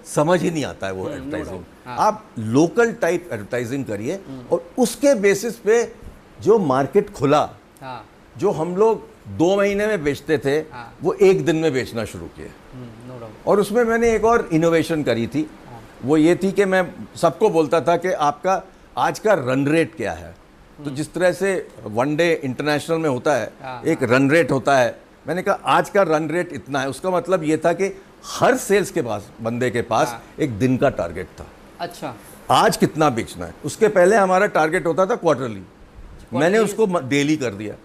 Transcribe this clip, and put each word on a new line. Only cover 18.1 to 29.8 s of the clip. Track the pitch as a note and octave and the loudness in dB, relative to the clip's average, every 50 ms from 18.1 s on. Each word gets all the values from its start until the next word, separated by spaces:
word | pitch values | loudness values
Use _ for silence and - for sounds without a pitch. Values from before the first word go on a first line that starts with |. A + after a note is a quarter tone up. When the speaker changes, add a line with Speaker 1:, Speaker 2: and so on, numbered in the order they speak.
| F3+ - D3+ D3 C#3+ - - F3+ F#3+ E3+ - - - - - - - - | -2 0 0 0 -2 -2 -2 -2 -2 -2 -4 -10 -20 -20 -20 -12 -4 -2
Speaker 1:
आज | C#3 E3 D3+ - | -2 -2 -2 0
का | - G#3+ | 0 2
रन | G3+ D#3+ B2+ B2 C3 C3+ C#3+ | 2 2 2 0 0 0 0
रेट | C#3 D#3 E3 D#3+ - - | 2 2 2 0 0 -4
क्या | - A2 G2 | -6 -6 -6
है। | E2 E2 E2+ E2 | -6 -8 -12 -16
तो | F2 - - - - - - - - - D3 | -18 -20 -20 -20 -20 -20 -20 -20 -18 -12 -12
Speaker 2:
हम्म। | C#3+ C3 | -10 -8
Speaker 1:
जिस | C#3 D3+ D3+ - | -8 -8 -6 -2
तरह | E3 F#3 F3+ | 0 2 2
से | E3+ F3 F#3+ G3 F#3+ D#3+ - - - - - | 2 2 0 -2 -2 -2 -4 -8 -14 -14 -12
वन | A2+ G#2 A2+ B2+ D3 D3+ | -6 -2 -2 0 0 2
डे | D3 E3+ F3 D#3+ - - | 2 2 2 2 0 -2
इंटरनेशनल | C3 A#2+ - C#3+ D3+ D3+ C#3+ - - E3 E3 | -6 -6 -4 -2 0 -2 -2 -2 -2 -2 -2
में | D#3+ D3+ | 0 -2
होता | B2+ B2 - D#3 C#3+ | -2 0 0 0 0
है, | A#2 A2 - - - | 0 -2 -6 -10 -14
Speaker 2:
हाँ, | C3+ C3 B2+ A#2+ A#2+ | -16 -14 -12 -6 -2
Speaker 1:
एक | D3+ E3 - | -2 -2 0
Speaker 2:
हाँ। | C3+ G#2+ | 2 4
Speaker 1:
रन | B2 C3 C#3 C3+ | 4 4 4 6
रेट | D3+ E3+ D#3+ D3 | 4 4 4 4
होता | D3 C3 - C#3+ C#3 C3 | 0 0 2 4 4 4
है, | A#2+ A2+ - - - - - - - - | 4 2 0 -6 -16 -20 -20 -14 -8 -6
मैंने | D#3+ F#3 | -6 -4
कहा, | - G3 F#3+ - - | -2 -2 -2 -2 0
"आज | C3 C#3 E3+ F3 - | 2 2 2 2 2
का | - G3+ | 2 2
रन | F#3+ D#3+ D#3 D3+ D#3+ D3+ | 2 4 2 0 0 -2
रेट | D#3+ F3+ F3 F3 | -2 -2 -4 -4
इतना | C#3+ B2+ G2+ B2+ C#3 C#3 | -8 -12 -10 -6 -4 -4
है।" | C3+ C#3 | -4 -4
उसका | C3 - - F#3 | -6 -4 -2 -2
मतलब | F#3 F3 E3+ E3+ F#3+ F3 | 0 0 0 0 0 0
ये | D#3 D3 D#3 | 2 0 0
था | D#3 D#3+ E3+ | 2 2 0
कि | E3+ E3+ F#3+ F#3+ F#3+ - - - - - - | 0 0 -2 -4 -4 -8 -18 -20 -20 -20 -16
हर | - - - - G#3 B3+ | -10 -4 0 2 2 2
सेल्स | B3+ - - G3 G#3 F3 - | 2 0 0 0 2 0 0
के | - E3+ | -4 -4
पास, | C3 A2+ G#2 G#2 G2 - - - | -4 -4 -4 -6 -8 -12 -12 -8
बंदे | A2+ A#2 A#2+ A#2+ B2+ B2 | -6 -4 -4 -2 -2 -2
के | A2+ A#2+ | -2 -2